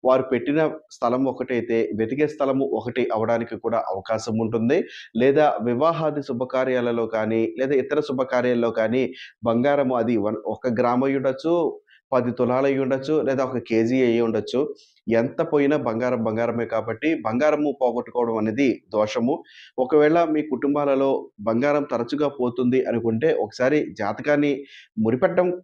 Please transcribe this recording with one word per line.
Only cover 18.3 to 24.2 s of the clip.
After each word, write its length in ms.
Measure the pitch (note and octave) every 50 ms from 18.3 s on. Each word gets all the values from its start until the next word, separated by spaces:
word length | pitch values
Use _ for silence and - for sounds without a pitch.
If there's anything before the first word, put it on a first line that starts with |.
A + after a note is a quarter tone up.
| A2+ A2
అనేది 280 | G#2+ A2 G#2+ A#2 C#3+ C3 G#2+ - _ _ -
దోషము. 400 | G#2+ G#2+ G#2+ - B2+ A#2 B2 D3+ E3+ - - - - - - _ - B2+
ఒకవేళ 360 | B2 D#3+ D3+ D3 D3+ D#3+ E3+ E3+ D#3 D#3
మీ 60 | D3+ D3 D#3 C#3
కుటుంబాలలో 580 | A#2+ C#3+ C#3 C#3+ D3 D3 C#3 C#3 C3+ C#3 C3+ C3+ B2 - - _ _ G#2 A2+
బంగారం 360 | A2+ A#2 B2+ D3 D3 D3 C#3+ C#3+ C3
తరచుగా 360 | A2+ A#2 A#2+ - C#3+ D3 C#3+ C#3 -
పోతుంది 420 | B2+ B2 A#2+ - C3 B2 A#2+ C3 - -
అనుకుంటే, 400 | A2+ A#2+ A2+ A#2 A2 A2 B2+ E3 - - G#2+
ఒకసారి 360 | G#2+ - - B2+ C3 D3 D3+ - - - -
జాతకాన్ని 520 | G#2+ G2+ A2 -